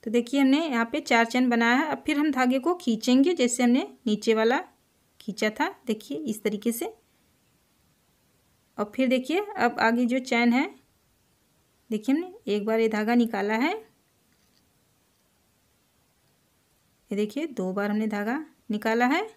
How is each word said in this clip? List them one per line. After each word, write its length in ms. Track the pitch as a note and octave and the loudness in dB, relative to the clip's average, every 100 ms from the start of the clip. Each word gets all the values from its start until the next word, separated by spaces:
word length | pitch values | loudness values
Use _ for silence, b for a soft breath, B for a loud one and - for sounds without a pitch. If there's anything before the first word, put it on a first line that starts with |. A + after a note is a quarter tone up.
तो 60 | - | 0
देखिए 300 | A3+ A#3+ C#4 | 0 0 2
हमने 200 | C4+ C#4 | 4 4
यहाँ 240 | E4 A#3+ A#3 | 2 -2 -2
पे 140 | D4 | -2
चार 220 | D4 A#3 A3+ | 2 2 4
चैन 240 | B3 B3+ | 2 2
बनाया 260 | A#3 A#3 B3 | 4 4 2
है। 100 | D#4 | 0
अब 140 | C4+ - | -4 -2
फिर 120 | C#4+ | 0
हम 120 | D4+ | 0
धागे 260 | C4 B3+ C4 | 2 2 2
को 140 | C4 F4+ | 0 -2
खींचेंगे 580 | - A3 A#3 B3+ C#4 | -2 -2 4 4 4
जैसे 280 | F4+ B3 - | 4 0 2
हमने 240 | B3 B3 G4+ - - | 2 2 0 -6 -4
नीचे 280 | G#3 A#3 | -2 2
वाला 260 | A3 A3+ C4+ F#4 _ _ _ _ _ | 2 4 2 -2 _ _ _ _ _
खींचा 300 | - F#3+ G#3+ | -14 -4 -4
था, 240 | G#3+ D#4+ G4+ - | -2 -4 -4 -6
देखिए 320 | G#3+ - C#4 | -6 -6 -8
इस 240 | D4+ G#3+ | -6 -4
तरीके 300 | G#3+ G3+ A#3 | -4 -4 -4
से। 220 | A#3 G4+ A4 _ _ _ _ _ _ _ _ _ _ _ _ _ _ _ _ _ - | -4 -8 -10 _ _ _ _ _ _ _ _ _ _ _ _ _ _ _ _ _ -8
और 140 | G#3 | -8
फिर 140 | - C4 | -2 0
देखिए 320 | B3+ B3+ E4 G#4 G4+ | 0 0 -4 -4 -2
अब 200 | A#3+ - | -2 2
आगे 240 | A3+ A#3+ B3 | 0 2 0
जो 120 | C4 | -2
चैन 320 | B3+ A#3 A#3+ | -2 0 2
है 160 | A#3+ E4+ - _ _ _ _ _ _ _ _ _ _ _ | 2 -2 -6 _ _ _ _ _ _ _ _ _ _ _
देखिए 240 | G#3+ G#3+ | -6 0
हमने 180 | C#4+ F4+ F#4+ - | -2 -2 -10 -4
एक 160 | G#3 G#3 | -4 0
बार 140 | A3 | 0
ये 80 | A3+ | 0
धागा 240 | G#3+ G#3+ A#3+ | 0 0 2
निकाला 380 | A#3 G#3 G3+ A3 | 2 0 -2 -2
है, 160 | C#4+ G#4+ - _ _ _ _ _ _ _ _ _ _ _ _ _ _ _ _ _ _ _ _ _ _ _ _ _ _ _ _ _ _ _ _ | -2 -4 -10 _ _ _ _ _ _ _ _ _ _ _ _ _ _ _ _ _ _ _ _ _ _ _ _ _ _ _ _ _ _ _ _
ये 60 | G3+ | -4
देखिए 300 | G#3 C#4 D#4+ | -4 -4 -8
दो 240 | B3+ F#3 | -6 -4
बार 180 | F#3+ G3+ | -4 -2
हमने 160 | G#3 A3 | -2 -2
धागा 280 | G#3 G#3 C4+ D#4 _ _ | -4 -4 -6 -8 _ _
निकाला 360 | G#3+ A3 A3+ B3 | -4 -2 0 2
है 160 | D#4+ A4 | 0 -2